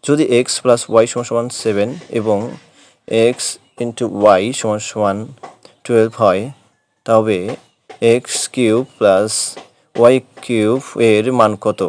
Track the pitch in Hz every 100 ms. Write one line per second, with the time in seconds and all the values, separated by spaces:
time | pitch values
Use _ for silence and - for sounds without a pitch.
0 | - 147 156 120 131 - 127 120 - 113
1 | 117 120 117 117 120 - 113 101 107 165
2 | - 117 107 101 117 - _ _ _ _
3 | - 113 113 127 - - _ - 120 113
4 | 117 98 107 95 104 131 110 107 - 110
5 | 104 98 110 - - _ _ _ - 117
6 | 113 113 107 92 120 139 _ _ _ _
7 | - 113 110 95 95 - _ _ _ -
8 | 113 123 - - - - 117 113 131 _
9 | 107 95 107 - - - - _ _ -
10 | 120 131 - - - 117 107 131 - -
11 | 113 107 113 127 107 101 110 101